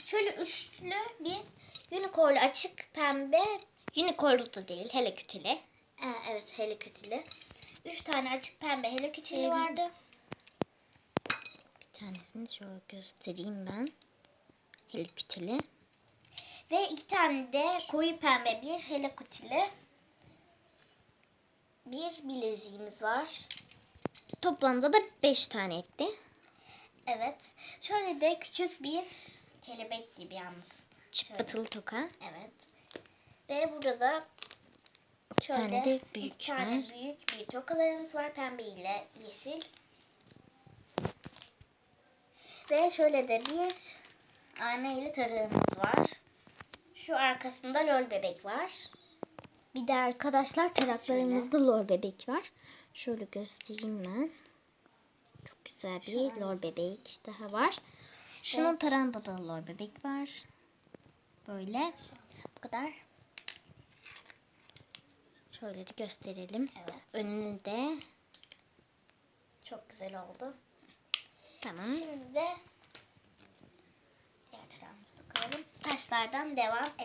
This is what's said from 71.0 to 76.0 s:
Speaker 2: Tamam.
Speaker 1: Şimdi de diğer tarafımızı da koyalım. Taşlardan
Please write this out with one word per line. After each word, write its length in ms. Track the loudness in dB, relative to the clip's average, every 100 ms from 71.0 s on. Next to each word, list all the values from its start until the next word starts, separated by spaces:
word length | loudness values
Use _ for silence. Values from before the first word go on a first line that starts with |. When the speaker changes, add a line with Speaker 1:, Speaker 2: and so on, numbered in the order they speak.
| _ -2 -2 -18 -20 -6
Speaker 2:
Tamam. 240 | -6 -2 0 0
Speaker 1:
Şimdi 360 | -2 -8 -4
de 120 | -2 -2 -4 -12 -20 -20 -20 -20 _ -20 -20 -20 -20 -20 -20 -20 _ _ _ _ _ -20
diğer 160 | -20 -18 -18
tarafımızı 360 | -18 -14 -14 -14
da 60 | 4
koyalım. 300 | 4 6 2 -2 -2
Taşlardan 720 | 2 4